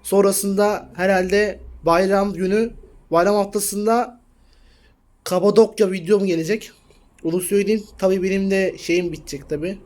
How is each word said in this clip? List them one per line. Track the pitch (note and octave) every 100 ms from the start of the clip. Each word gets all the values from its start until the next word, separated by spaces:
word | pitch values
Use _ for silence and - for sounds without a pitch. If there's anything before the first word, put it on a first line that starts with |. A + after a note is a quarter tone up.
Sonrasında | - G3 G3 G3 G3+ G3 G#3 G3+ - -
herhalde | F#3 F#3+ F#3 G3+ G#3 - - -
bayram | D#3+ E3 G3 G3 G3+
günü, | E3+ F#3 G#3 A3+ - - - _
bayram | E3 F3+
haftasında | G#3 G3 G#3 - G3+ G#3+ A#3 A#3+ - _ _ _ _ _ _ _ _ _ _
Kapadokya | - F3+ G3 G3 A3 - G3
videom | F#3+ E3 G#3 G3
gelecek. | E3 D#3+ A3 - _ _ _ _ _
Onu | E3 F3+
söyleyeyim. | F3+ G3+ G3 G#3+ G#3 -
Tabii | F#3+ F#3+
benim | F#3 G3 G3
de | F#3+ F#3+ -
şeyim | - F3 F3
bitecek | D#3+ - C#3 -
tabii. | D3+ E3+ G3+